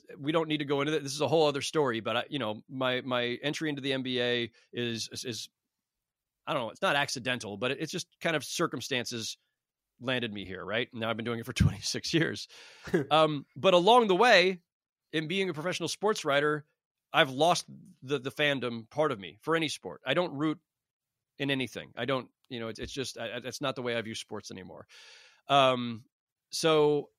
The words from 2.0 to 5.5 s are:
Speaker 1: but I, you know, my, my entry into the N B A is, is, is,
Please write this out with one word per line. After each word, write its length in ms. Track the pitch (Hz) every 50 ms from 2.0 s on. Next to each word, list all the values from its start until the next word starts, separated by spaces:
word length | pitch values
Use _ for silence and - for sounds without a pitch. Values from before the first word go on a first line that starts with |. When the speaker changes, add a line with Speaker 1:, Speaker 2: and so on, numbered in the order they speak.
Speaker 1:
but 160 | 101 117 110
I, 80 | 120 120 -
you 80 | 147 139
know, 240 | 117 107 110 - - -
my, 320 | 139 131 131 127 127 127
my 360 | - 127 127 123 120 120 123 -
entry 260 | 135 143 151 - 160 151
into 140 | 143 135
the 100 | 131 139
N 100 | 135 131
B 180 | 127 127 127 123
A 300 | 120 120 120 120 117 113 _ _ _ _
is, 360 | - 120 120 117 113 110 - -
is, 120 | - - -
is, 240 | 127 110 107 - -